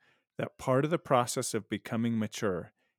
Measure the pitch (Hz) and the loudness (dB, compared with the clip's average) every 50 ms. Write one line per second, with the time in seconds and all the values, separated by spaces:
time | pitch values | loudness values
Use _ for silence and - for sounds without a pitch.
0 | _ _ _ _ _ _ _ - - - _ - - 135 127 135 147 151 175 156 | _ _ _ _ _ _ _ -8 -8 -8 _ -6 -2 2 2 2 2 2 -2 -2
1 | - - 143 120 123 - - 135 117 - - 110 101 - 110 101 - - 120 113 | 0 4 4 4 4 2 -2 -4 -4 -2 -4 -4 -4 -4 -6 -6 -4 -4 -2 -2
2 | 117 117 117 110 107 104 - - 120 101 90 85 85 - _ _ _ _ _ | 0 0 0 0 -2 -2 -4 -2 0 0 0 0 -4 -8 _ _ _ _ _